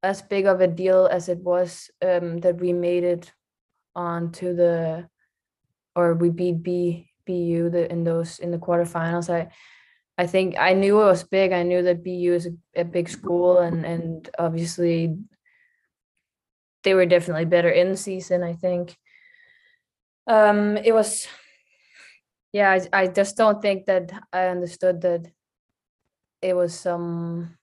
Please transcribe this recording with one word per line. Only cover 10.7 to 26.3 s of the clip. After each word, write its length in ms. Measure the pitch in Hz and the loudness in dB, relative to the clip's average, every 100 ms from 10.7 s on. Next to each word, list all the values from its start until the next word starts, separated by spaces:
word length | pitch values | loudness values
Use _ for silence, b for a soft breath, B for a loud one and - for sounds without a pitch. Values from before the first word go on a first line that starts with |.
knew 300 | 190 196 208 | 4 4 4
it 40 | 208 | 4
was 180 | 175 | 4
big. 280 | - 190 190 | 2 0 2
I 120 | 180 | 2
knew 180 | 175 180 | 0 2
that 220 | 180 170 | 2 0
B 80 | 180 | -4
U 220 | 180 175 | -4 0
is 120 | 175 170 | 0 -2
a, 340 | 170 _ - | -12 _ -6
a 40 | |
big 240 | 170 175 170 | -4 -4 -6
school, 500 | - 185 175 180 180 | -8 -4 2 4 4
and, 260 | 175 170 | 4 -2
and 440 | 165 170 165 160 - - | -6 -6 -8 -10 -12 -4
obviously 760 | 170 165 170 170 170 165 165 165 - _ _ _ _ _ _ _ _ _ _ _ _ _ _ _ | -4 -2 -6 -2 0 0 -2 -4 -12 _ _ _ _ _ _ _ _ _ _ _ _ _ _ _
they 100 | 196 | 2
were 120 | 190 180 | 4 6
definitely 380 | 175 175 160 | 4 2 -4
better 260 | 165 170 170 | 2 2 4
in 260 | 170 180 190 | 4 2 -2
season, 460 | - 185 180 180 | -6 -10 -4 -2
I 120 | 175 | -2
think. 420 | 170 185 180 175 - b b b b b b b b b _ _ _ - | -4 -4 -4 -6 -14 b b b b b b b b b _ _ _ 2
Um, 500 | 220 214 208 208 208 | 6 6 4 2 0
it 160 | 220 | 2
was, 340 | 220 214 - - B B B B B B B B B _ _ _ | 2 2 -4 -10 B B B B B B B B B _ _ _
yeah, 260 | 202 202 190 185 | 0 4 2 2
I, 100 | 196 | 0
I 40 | 185 | 0
just 280 | 185 202 - | 0 -2 2
don't 240 | 220 208 | 2 2
think 260 | 208 190 190 | -2 -2 0
that 260 | 185 175 196 _ | -2 -2 -16 _
I 140 | 185 185 | -2 -2
understood 540 | 180 175 - 185 175 | -2 -8 -2 -2 0
that 260 | 180 170 165 _ _ _ _ _ _ _ _ _ _ | -2 -2 -6 _ _ _ _ _ _ _ _ _ _